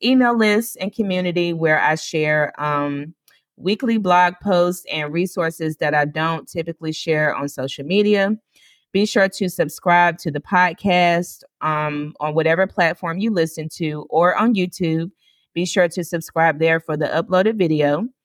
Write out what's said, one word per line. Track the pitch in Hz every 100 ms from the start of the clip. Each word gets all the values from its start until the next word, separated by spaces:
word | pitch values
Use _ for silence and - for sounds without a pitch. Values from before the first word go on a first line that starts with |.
email | 233 262 247 233
list | 214 208 233 -
and | 196
community, | - 202 185 180 175 170
where | 165 160 156
I | 143 160
share, | - 160 151 151 147 -
um, | 147 147 143 143 151 - _ _ _ -
weekly | 165 220 240 226
blog | 185 175 180 185
posts | 208 175 180 180 -
and | 156 147
resources | 165 185 - 165 - 160 156
that | 151
I | 147
don't | 147 156 160 165 131
typically | 170 165 165 160
share | 156 165 151 151
on | - 143
social | - 135 -
media. | 139 196 208 202 196 214 _ _ _ _ _
Be | 196 208
sure | 208 196
to | - 185
subscribe | - 165 - 185 175 175 170
to | 165
the | 147
podcast, | - 185 180 175 202 180 175 170 175 - - -
um, | 156 151 151 147 151 -
on | 151
whatever | 156 160 165 190
platform | - 165 175 175 170
you | 226
listen | 190 160 - 156
to | - 160 151 -
or | 160 175 -
on | 226
YouTube. | 202 180 - 165 160 170 _ _ _ _
Be | 170
sure | 180 202 175
to | 180
subscribe | 165 170 - 165 160 151
there | 165 165
for | - 151
the | 156
uploaded | 165 165 185 208 220
video. | 170 151 147 147 240 _